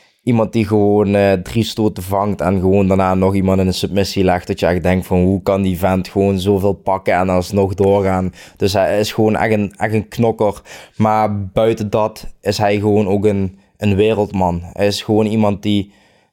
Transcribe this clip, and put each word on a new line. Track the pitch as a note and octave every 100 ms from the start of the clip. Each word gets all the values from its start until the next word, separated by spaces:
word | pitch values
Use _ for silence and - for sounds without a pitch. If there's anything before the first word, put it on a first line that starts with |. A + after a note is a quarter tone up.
| _ _
iemand | - A#2 A2
die | A#2 G#2
gewoon, | G#2+ G2+ G#2 G2
eh, | G2+ G2+
drie | F#2+ F2 A#2
stoten | A2 - G#2+ F#2
vangt | F#2 G2 G#2 F#2+
en | E2+ F#2+
gewoon | F#2 G2+ F#2+
daarna | G2 F#2
nog | F#2 F#2+
iemand | G2 F#2+ F#2+
in | F#2
een |
submissie | F2+ F#2+ G2 F#2+ -
legt. | F#2 F2+ -
Dat | F#2+
je | E2+
echt | F2+
denkt | E2+ F#2 F2
van, | F#2
hoe | F2+ F#2+
kan | - G2
die | F#2+ F2
vent | F#2 F#2+ F2+
gewoon | G2+ G2 G2
zoveel | F#2+ G2 G2+
pakken | F#2 - F#2+ -
en | F2+ F#2
alsnog | F#2 F2+ G2 G2
doorgaan? | F#2+ G2 G2+ F#2+ F#2 F#2 - - -
Dus | G#2
hij | G2+ F2 G#2
is | G#2+
gewoon | - A2 F#2+
echt | A2
een, | G#2+ G2 -
echt | A2
een | A2 G#2
knokker. | - A#2 A2 G#2 - - - - -
Maar | A2 G#2+ G#2+ G2+ F#2+
buiten | - - D3+ G#2+
dat | A2+ G#2+ - - -
is | G2 G#2
hij | G#2 G#2
gewoon | G#2+ G#2 G2+
ook | G2+
een, | G#2 G2+ F#2+ - _ -
een | G#2 G2
wereldman. | G#2+ G#2 G#2 G2 F#2 F2 F2
Hij | - G#2
is | G#2
gewoon | - G#2+ G#2+
iemand | A2 G#2+ G2+
die, | G#2+ G#2 G2 _ _ _ _